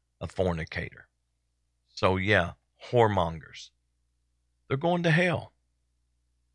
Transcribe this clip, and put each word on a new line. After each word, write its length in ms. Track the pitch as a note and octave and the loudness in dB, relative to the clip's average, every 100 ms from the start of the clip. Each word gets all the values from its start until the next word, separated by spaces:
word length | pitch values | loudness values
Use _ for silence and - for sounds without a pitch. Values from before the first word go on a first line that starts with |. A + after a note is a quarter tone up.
| _ _ | _ _
a 60 | F2 | -10
fornicator. 800 | - F#2 E2 D#2+ F2 - - - _ _ _ _ _ _ _ _ | -2 -2 -2 -6 -8 -10 -12 -20 _ _ _ _ _ _ _ _
So, 240 | - G2 F#2+ | 0 2 2
yeah, 360 | F#2+ G2+ E2+ - _ _ - | 2 2 2 -6 _ _ -2
whoremongers. 800 | B2 A2 G2 E2+ D#2+ - - - _ _ _ _ _ _ _ _ _ - | 4 4 4 0 -4 -14 -20 -20 _ _ _ _ _ _ _ _ _ -8
They're 80 | C3+ | -4
going 260 | E3+ F3 | -2 0
to 80 | E3+ | 2
hell. 420 | D#3 F3+ D#3+ - _ _ _ _ _ _ _ _ _ _ | 2 2 -2 -6 _ _ _ _ _ _ _ _ _ _